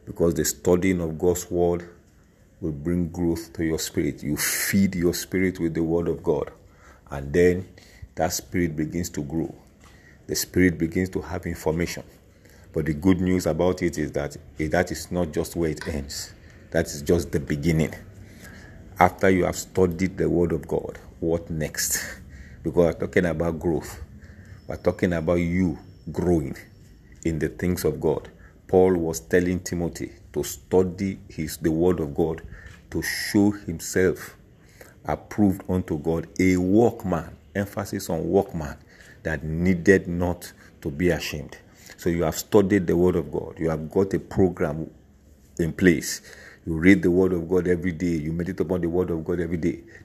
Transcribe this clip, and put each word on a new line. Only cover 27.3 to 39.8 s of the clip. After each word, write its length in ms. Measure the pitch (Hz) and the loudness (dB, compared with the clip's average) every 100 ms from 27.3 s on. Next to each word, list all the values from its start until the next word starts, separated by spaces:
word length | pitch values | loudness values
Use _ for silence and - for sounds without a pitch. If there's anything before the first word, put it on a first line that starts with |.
| 80 | -2
the 100 | 76 | -4
things 360 | - 90 90 | -2 -2 0
of 160 | 80 73 | 0 0
God. 280 | 78 71 - - - - - | 0 -2 -6 -20 -20 -20 2
Paul 280 | 92 92 | 6 6
was 260 | 90 82 82 | 4 0 -4
telling 400 | - 90 87 90 | 2 2 2 -2
Timothy 500 | - 87 85 - - - - | -4 -4 -4 -6 -12 -12 -8
to 100 | - | -6
study 800 | - - - 92 92 85 98 98 - | -6 -8 2 2 2 -2 -4 -4 -12
his, 280 | - 78 - | -8 -8 -2
the 120 | 85 | 0
word 300 | 80 90 87 | 2 2 2
of 140 | 76 | -2
God, 280 | 71 82 80 - - - - - | 0 -2 -2 -10 -18 -18 -20 -8
to 120 | 82 | -6
show 500 | - - - 104 101 | -4 -6 0 4 4
himself 840 | 104 - 82 - 95 92 73 - - - - - - - - | 2 -8 -8 -4 2 2 0 -10 -20 -20 -20 -20 -20 -20 -14
approved 580 | - 76 - - 104 87 - | -6 -6 -6 2 2 2 -2
unto 300 | 92 - 80 | -4 -2 -4
God, 280 | 80 82 80 - | -2 -4 -4 0
a 160 | 92 92 | 2 4
workman, 800 | 92 104 117 - 95 85 - - - | 4 6 4 2 -4 -4 -6 -16 -10
emphasis 560 | 101 101 - 101 101 - | -6 -6 -6 -6 -6 -4
on 180 | 85 82 | -4 2
workman, 480 | 95 101 82 73 73 - - - - | 2 2 -4 -8 -10 -18 -20 -20 -10
that 220 | 80 76 | -6 -4
needed 640 | 76 80 87 90 | -4 0 2 4